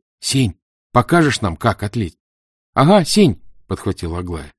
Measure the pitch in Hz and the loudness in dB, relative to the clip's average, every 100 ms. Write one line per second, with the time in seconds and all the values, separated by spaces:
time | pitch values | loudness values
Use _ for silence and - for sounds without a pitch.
0 | _ _ - 135 120 - _ _ _ 123 | _ _ -4 0 -2 -4 _ _ _ -2
1 | 117 170 151 - 101 80 117 - 101 120 | 2 2 2 0 -4 -4 -4 -2 -4 -6
2 | 90 - _ _ _ _ _ - 143 202 | -8 -8 _ _ _ _ _ 0 4 4
3 | 160 208 180 - - - - 95 104 92 | 4 4 4 2 -8 -18 -10 -8 -6 -6
4 | 85 87 90 85 76 | -6 -8 -8 -10 -12